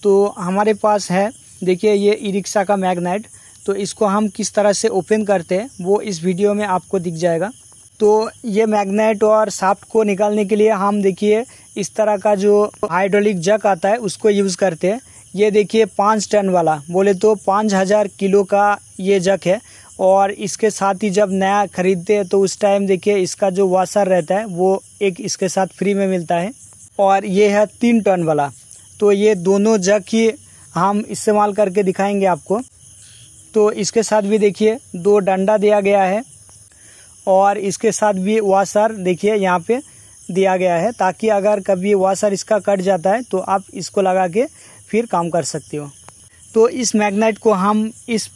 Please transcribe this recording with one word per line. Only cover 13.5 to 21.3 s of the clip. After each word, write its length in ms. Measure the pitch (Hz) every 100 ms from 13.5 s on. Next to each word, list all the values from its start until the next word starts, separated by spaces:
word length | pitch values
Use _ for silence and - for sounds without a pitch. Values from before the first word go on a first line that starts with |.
| 214 208
आता 220 | 185 196
है 80 | 226
उसको 320 | 214 - 220
यूज़ 260 | 202 196 180
करते 340 | 196 165 180
हैं। 100 | 226 - - -
ये 160 | 185 208
देखिए 340 | 208 208 220 214
पाँच 400 | - 202 220 196
टन 160 | 208 196
वाला, 280 | 180 160 156 143
बोले 240 | 175 196
तो 200 | 190 214 214
पाँच 380 | - 196 220
हज़ार 340 | 196 190 214 202
किलो 320 | - 196 196
का 340 | 196 202 202 202 - -
ये 180 | 190 202
जैक 260 | 175 196 170
है। 140 | 202 - - - -
और 300 | 190 190 196
इसके 400 | 208 214 - 220
साथ 320 | 196 196 196
ही 80 | 214
जब 220 | 185 208